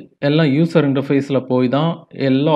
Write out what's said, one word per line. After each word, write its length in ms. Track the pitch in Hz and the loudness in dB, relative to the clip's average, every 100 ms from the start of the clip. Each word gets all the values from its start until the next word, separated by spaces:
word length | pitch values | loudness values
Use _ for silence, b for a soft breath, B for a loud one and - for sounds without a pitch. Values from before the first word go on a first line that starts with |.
| - - 143 | -8 -6 0
எல்லாம் 220 | 151 156 139 | 2 2 2
யூசர் 300 | 165 165 143 | 2 2 0
இன்டர்ஃபேஸ்ல 480 | 135 135 139 139 131 - | 0 0 -2 0 -4 0
போய் 160 | 127 127 135 | 0 0 0
தான் 160 | 165 170 - - 135 | -2 -4 -12 -6 -2
எல்லா 240 | 131 151 | 0 2